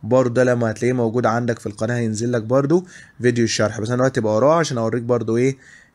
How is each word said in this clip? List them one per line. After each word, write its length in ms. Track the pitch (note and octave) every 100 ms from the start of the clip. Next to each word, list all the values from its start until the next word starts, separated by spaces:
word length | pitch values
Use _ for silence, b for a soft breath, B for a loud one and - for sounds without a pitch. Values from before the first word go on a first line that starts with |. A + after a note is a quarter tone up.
برضه 400 | A2 B2+ B2+ A#2+
لما 280 | B2+ B2 A2+
هتلاقيه 220 | G#2+ A#2+
موجود 320 | B2+ A#2 A#2 A#2
عندك 340 | A2+ A#2+ A2+
في 60 | G#2+
القناة 300 | G2+ A2 A#2+
هينزل 340 | A#2 G#2 A#2+
لك 120 | A#2+
برضه 420 | G#2+ C3 C#3 F3 F3+ B B -
فيديو 220 | A#2+ A#2+
الشرح، 380 | A2+ - G#2+ G#2
بس 60 | G#2+
انا 100 | B2
دلوقتي 240 | C3 C3
بقراه 380 | A2 G#2+ C3+ E3
عشان 180 | D3+ B2+
اوريك 260 | A2+ B2
برضه 340 | A#2 A#2+ A2+ A2+
ايه، 200 | C3 C3+ B B B